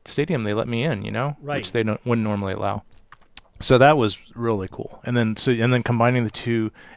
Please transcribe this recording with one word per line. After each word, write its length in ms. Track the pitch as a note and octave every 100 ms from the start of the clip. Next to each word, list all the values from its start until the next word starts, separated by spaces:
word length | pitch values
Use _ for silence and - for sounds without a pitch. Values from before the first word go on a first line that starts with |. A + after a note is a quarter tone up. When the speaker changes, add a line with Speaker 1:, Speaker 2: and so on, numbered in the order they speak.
Speaker 1:
stadium 380 | - - D3+ D3+
they 120 | G#2
let 140 | G#2 A#2+
me 140 | A#2
in, 200 | D#3 G#2+
you 60 | G#2
know, 260 | G#2+ C#3 C#3+
Speaker 2:
Right. 140 | C#3+ C#3+
Speaker 1:
which 140 | -
they 100 | A#2
don't, 220 | A2 G#2 A#2+
wouldn't 180 | A#2 G#2+
normally 260 | G2+ G2
allow. 280 | F#2+ G2+ G2+ - - _ - - - - -
So 180 | - B2+
that 180 | C#3 D3+
was 200 | G#2+ F#2 -
really 340 | A2+ A#2 G#2 F#2+
cool. 300 | - - -
And 120 | - A#2+
then, 200 | A2+ G#2+
so, 160 | -
and 200 | A#2 A#2
then 100 | B2+
combining 420 | A2+ A#2+ A#2 B2+
the 60 | A2
two, 420 | - A#2+ A#2 G#2+ - -